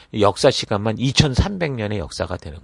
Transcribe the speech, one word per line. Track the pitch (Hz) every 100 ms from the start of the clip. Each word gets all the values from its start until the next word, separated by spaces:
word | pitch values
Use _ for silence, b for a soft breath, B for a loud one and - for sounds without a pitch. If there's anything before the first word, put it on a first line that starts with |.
| b 107
역사 | 101 - 147
시간만 | - - 104 107 -
이천삼백 | 131 127 156 123 196 196 170
년의 | 127 104 104
역사가 | 85 - 92 90
되는 | - 80